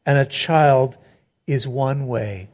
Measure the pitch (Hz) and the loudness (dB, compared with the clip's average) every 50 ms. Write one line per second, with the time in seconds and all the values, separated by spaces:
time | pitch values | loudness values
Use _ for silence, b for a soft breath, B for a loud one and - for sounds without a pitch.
0 | - - 143 139 139 139 - - - - 165 156 151 143 135 131 131 127 - _ | -2 2 2 2 2 0 -2 -8 -4 2 2 4 6 6 4 4 2 0 -4 _
1 | b b b b b b _ _ - - 143 127 - 131 123 135 135 135 139 143 | b b b b b b _ _ -6 -4 -4 -4 -4 -6 -6 -4 -4 -4 -4 -4
2 | 139 127 120 113 107 104 98 92 92 - | -6 -4 -4 -4 -6 -6 -10 -12 -14 -18